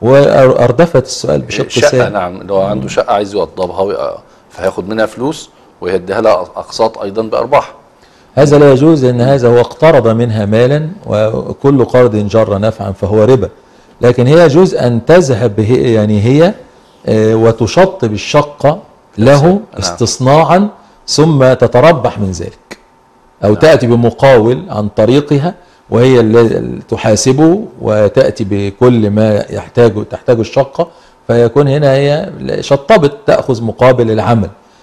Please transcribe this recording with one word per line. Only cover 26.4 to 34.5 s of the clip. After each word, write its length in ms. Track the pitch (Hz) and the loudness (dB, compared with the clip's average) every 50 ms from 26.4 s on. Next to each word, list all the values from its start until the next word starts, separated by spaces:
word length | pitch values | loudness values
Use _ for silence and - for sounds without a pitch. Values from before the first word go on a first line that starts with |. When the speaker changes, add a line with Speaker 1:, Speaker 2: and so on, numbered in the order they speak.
| 117 110 - - 117 120 120 - - - | 2 2 0 -4 -6 -8 -10 -12 -10 -8
Speaker 1:
تحاسبه 760 | 113 104 - 120 107 107 - 131 131 139 156 160 175 208 226 - - - | -8 -4 -2 -2 -2 0 0 0 2 2 2 2 2 0 -4 -10 -14 -8
وتأتي 640 | - 110 107 107 107 101 - 131 131 - - - 113 95 | -6 -2 0 0 0 2 2 0 0 0 -2 -6 -6 -6
بكل 600 | 104 101 101 101 98 - 123 127 123 113 107 104 | -4 -4 -6 -6 -4 0 2 2 2 2 0 0
ما 340 | 101 107 110 110 104 104 113 - | 0 0 0 0 0 -2 -4 -6
يحتاجه، 520 | - 98 87 - - - 120 113 98 104 104 | -10 -12 -12 -6 0 2 2 2 0 -2 -8
تحتاجه 380 | - - - - - 123 113 | -10 -12 -6 -2 -2 0 0
الشقة، 480 | 110 - - 139 135 - - - 175 - - _ _ _ _ _ _ | -2 -2 -2 -2 -4 -2 -4 -8 -8 -8 -10 _ _ _ _ _ _
فيكون 420 | - 117 117 120 117 - 139 147 139 | -2 0 0 0 0 2 0 0 0
هنا 240 | 135 151 151 139 135 | 0 0 0 0 0
هي 380 | 135 143 143 143 160 185 196 - - 131 - - - | 0 0 0 -2 -4 -6 -8 -12 -12 -10 -8 -8 -6
شطبت، 560 | - - 143 139 - - 226 202 147 143 - - - | -4 -2 -2 -2 0 2 2 2 2 0 -2 -4 -2
تأخذ 380 | - 139 127 - - 127 110 117 | -2 0 0 0 -2 -4 -4 -6
مقابل 460 | 110 101 - 123 127 127 120 120 113 | -8 -4 0 2 2 2 2 0 -2
العمل. 400 | 110 110 101 92 117 113 98 92 | -2 -2 -2 0 0 0 -2 -4